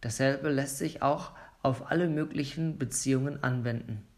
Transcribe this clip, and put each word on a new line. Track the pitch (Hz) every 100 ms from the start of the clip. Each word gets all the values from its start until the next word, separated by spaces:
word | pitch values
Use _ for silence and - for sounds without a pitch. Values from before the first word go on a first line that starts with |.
Dasselbe | 120 - 135 139 151
lässt | 139 139 -
sich | 160 -
auch | 135 151 - - - _
auf | 135 123 -
alle | 165 175
möglichen | 151 156 - 139 - 165 156
Beziehungen | 127 - 135 131 135 143
anwenden. | 127 127 120 117 - 107 -